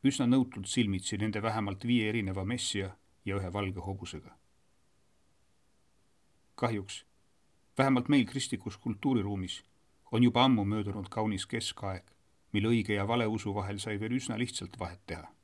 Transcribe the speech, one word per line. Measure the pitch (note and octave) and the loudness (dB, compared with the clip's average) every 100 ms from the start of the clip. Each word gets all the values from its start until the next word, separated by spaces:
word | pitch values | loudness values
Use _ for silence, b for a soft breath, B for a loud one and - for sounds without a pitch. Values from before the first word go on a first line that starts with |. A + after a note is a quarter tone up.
üsna | C#3 C3+ B2 | 2 2 4
nõutult | C3 B2+ - F#2+ | 4 2 -4 -4
silmitsi | - G#2+ F#2+ - G2+ | 0 2 0 -2 -2
nende | G#2+ G#2 | -2 0
vähemalt | A2 A2 G2+ G2 A#2+ | -2 0 -2 -4 2
viie | A#2+ G#2+ | 2 4
erineva | A2+ F#2+ F#2 F#2+ | 0 -2 -2 -2
messia | B2 - G2+ F#2+ - _ _ - | -2 -4 -4 -4 -8 _ _ -6
ja | G2 | -4
ühe | F#2+ | -2
valge | G2+ G2 F#2+ E2+ | -4 -4 -4 -8
hobusega. | G2 E2+ D#2 - - _ _ _ _ _ _ _ _ _ _ _ _ _ _ _ _ _ _ _ _ _ - | -8 -8 -12 -16 -20 _ _ _ _ _ _ _ _ _ _ _ _ _ _ _ _ _ _ _ _ _ -4
Kahjuks, | A#2+ G#2+ G2 - _ _ _ _ _ _ _ - | -2 -2 -4 -12 _ _ _ _ _ _ _ 0
vähemalt | C3+ C3 B2 | 4 4 4
meil | C#3+ A2+ | 4 4
kristlikus | C#3 - G#2+ - - | -2 -4 -6 -8 -8
kultuuriruumis, | - G2+ C#3 B2+ G2+ G2+ F#2 - _ _ _ _ _ | -6 -2 0 0 0 -4 -6 -8 _ _ _ _ _
on | A2+ | 4
juba | B2 A#2 | 6 8
ammu | C3 A#2+ G2+ | 6 6 4
möödunud | G#2+ G2+ G2+ F#2 | 0 -2 -4 -6
kaunis | - A2 G2 - | -2 -2 -2 -4
keskaeg, | A#2 - - G2+ F#2 - _ _ _ _ | -4 -6 -6 -8 -8 -12 _ _ _ _
mil | G#2 G#2+ | 0 4
õige | A#2 G#2 G#2 | 2 2 0
ja | G2+ | 2
vale | A#2+ A2 | 2 0
usu | G#2+ G#2+ G2+ | 0 -2 -4
vahel | F#2+ G2+ | -4 -6
sai | G#2 G#2 | -6 -4
veel | A2 B2+ | -2 -2
üsna | B2+ A2 | -2 -4
lihtsalt | B2 - - - | -4 -4 -10 -8
vahet | F2 F2+ - | -10 -10 -12
teha. | D#2+ D2+ _ | -12 -12 _